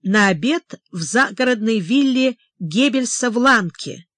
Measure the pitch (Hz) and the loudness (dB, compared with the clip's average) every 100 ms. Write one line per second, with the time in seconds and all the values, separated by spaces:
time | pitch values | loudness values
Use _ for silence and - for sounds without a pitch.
0 | 196 208 202 175 226 330 _ - _ 185 | 0 2 2 2 0 -2 _ -20 _ -10
1 | 160 226 254 196 254 240 214 226 170 262 | -4 0 0 0 0 0 0 -2 0 2
2 | 269 254 262 247 _ _ 170 170 277 262 | 2 2 0 -2 _ _ -4 0 2 0
3 | 247 - 247 226 254 247 180 - - - | -4 -4 -2 0 2 2 0 -8 -14 -14
4 | - | -20